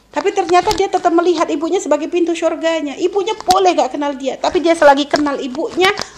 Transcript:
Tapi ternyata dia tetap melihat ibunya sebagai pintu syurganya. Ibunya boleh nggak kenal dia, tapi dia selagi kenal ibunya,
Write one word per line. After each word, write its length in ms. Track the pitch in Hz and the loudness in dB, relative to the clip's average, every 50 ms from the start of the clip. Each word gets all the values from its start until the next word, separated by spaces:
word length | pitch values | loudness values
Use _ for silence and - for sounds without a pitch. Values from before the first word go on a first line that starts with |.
| _ _ - | _ _ -8
Tapi 200 | 294 - 403 - | -4 -2 -2 -2
ternyata 400 | 392 359 320 359 359 359 427 427 | 0 0 2 2 2 4 2 0
dia 160 | - 392 381 | 0 0 0
tetap 240 | 370 359 - 349 330 | 0 0 0 2 2
melihat 360 | 339 349 359 339 302 330 - 320 | 4 4 2 2 2 0 -2 -2
ibunya 280 | 285 320 320 339 415 | -4 -2 -2 -2 -2
sebagai 280 | - 277 302 294 311 302 | 0 0 0 0 0 -2
pintu 240 | 339 359 339 330 339 | -2 -2 -2 -2 -2
syurganya. 640 | 330 330 320 349 - 311 330 330 320 302 285 262 | -2 -2 -2 -2 -2 -2 -2 -2 -2 -4 -6 -6
Ibunya 400 | - 330 370 - 403 370 440 427 | -4 -4 -2 -2 -2 -2 -2 -4
boleh 400 | - - - 370 392 381 359 339 | -4 0 0 2 4 4 4 2
nggak 200 | 294 277 262 - | 2 0 -2 -2
kenal 200 | 294 294 285 285 | -4 -4 -4 -4
dia, 240 | 247 269 262 - - | -4 -6 -6 -4 -2
tapi 240 | - 302 - 359 285 | -4 -2 0 0 2
dia 80 | 339 330 | 2 2
selagi 360 | 330 311 285 277 277 285 285 | 4 6 6 6 4 2 0
kenal 320 | - 294 294 285 277 - | 0 0 0 -2 -2 -4
ibunya, 480 | 262 262 247 302 330 427 - - 370 392 415 - - - - | -6 -6 -6 -6 -6 -6 -2 0 0 2 0 -2 -6 -8 -10